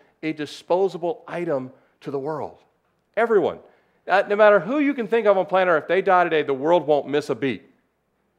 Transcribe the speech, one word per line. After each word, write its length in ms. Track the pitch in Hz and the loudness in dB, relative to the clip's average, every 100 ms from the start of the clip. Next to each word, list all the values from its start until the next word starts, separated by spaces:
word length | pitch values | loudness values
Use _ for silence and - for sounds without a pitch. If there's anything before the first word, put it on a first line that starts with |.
| _ _ | _ _
a 120 | 156 | -10
disposable 920 | 151 143 - - 180 190 175 170 160 - | -8 -10 -12 -2 0 0 -2 -8 -8 -10
item 440 | 165 175 139 127 - _ _ | -8 -4 -4 -6 -16 _ _
to 100 | 156 | -10
the 80 | 139 | -8
world. 380 | 139 151 92 85 _ _ _ _ _ | -6 -8 -10 -14 _ _ _ _ _
Everyone. 440 | - 233 214 127 82 - _ _ _ - | -2 2 2 2 -2 -14 _ _ _ 0
Uh, 160 | 185 196 | 0 2
no 80 | |
matter 240 | 202 214 202 | 4 6 6
who 200 | 165 294 | 2 -2
you 160 | 285 | -2
can 120 | 277 202 | -2 -2
think 200 | 233 208 | 0 2
of 100 | 190 | 2
on 80 | |
planet 260 | 180 185 180 | 0 0 2
Earth, 120 | 156 | 0
if 40 | 147 | 0
they 140 | 180 | -2
die 220 | 185 180 | 2 2
today, 180 | 170 156 | 2 0
the 100 | 135 | -2
world 360 | 135 151 175 143 | -2 2 2 2
won't 200 | 143 131 | 0 0
miss 220 | 147 147 | -4 -4
a 60 | |
beat. 260 | 123 135 101 - _ _ _ _ _ _ | -4 -4 -4 -12 _ _ _ _ _ _